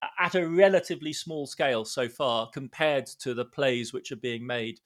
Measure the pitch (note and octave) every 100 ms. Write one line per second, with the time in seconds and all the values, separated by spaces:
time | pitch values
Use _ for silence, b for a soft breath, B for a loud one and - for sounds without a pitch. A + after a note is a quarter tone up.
0 | - - F3 F#3 E3 E3+ G3 F#3 F3 D#3
1 | D#3 D3+ E3 D#3 C#3 - D3 A2+ A2 C#3
2 | A#2+ A#2 C3+ A2+ A#2 D3 C3 - D#3 C#3+
3 | B2 - C3+ A#2+ A#2+ - C3+ A#2+ A#2 B2+
4 | - A#2+ B2 A#2 B2 A#2+ A2+ A2+